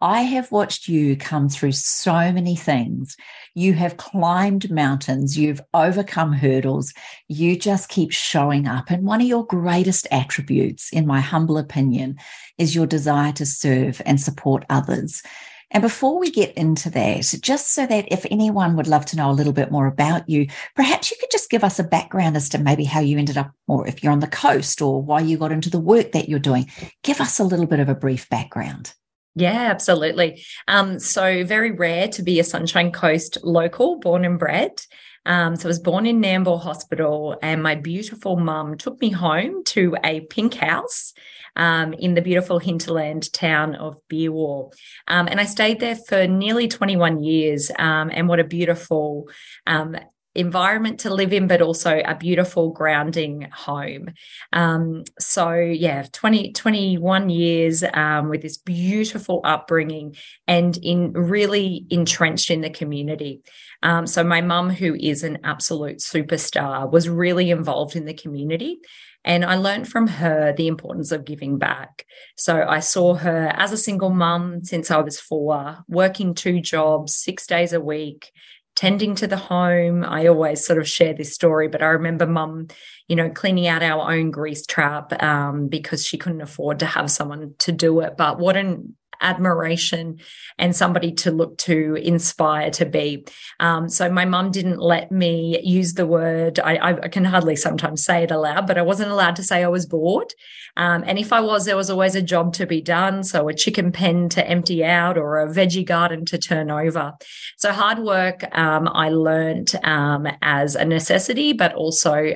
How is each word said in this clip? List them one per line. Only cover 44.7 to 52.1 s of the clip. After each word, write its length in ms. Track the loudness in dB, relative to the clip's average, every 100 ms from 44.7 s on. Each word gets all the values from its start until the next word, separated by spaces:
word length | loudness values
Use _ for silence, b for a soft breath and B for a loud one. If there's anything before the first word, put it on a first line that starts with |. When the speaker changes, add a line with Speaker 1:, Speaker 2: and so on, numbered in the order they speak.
| B B B -2
Speaker 2:
Um, 180 | 0 2
and 120 | 0
I 40 |
stayed 360 | 0 2 0 0
there 160 | -2 -6
for 320 | 0 2 4
nearly 400 | 2 2 0 0
twenty-one 540 | 0 0 2 2 2
years. 500 | 2 2 2 0 -4 -2
Um, 320 | 0 0 0
and 160 | -2 2
what 100 | 2
a 60 |
beautiful, 840 | 2 0 0 0 -2 -2 -2 -6 -10 B B B -2
um, 300 | -2 -2 -8 -16 _ _ -4
environment 640 | -2 0 0 0 -2 -4
to 120 | -4
live 200 | -2 0
in, 160 | 2 4
but 120 | 4
also 400 | 4 2 0 0
a 100 | 0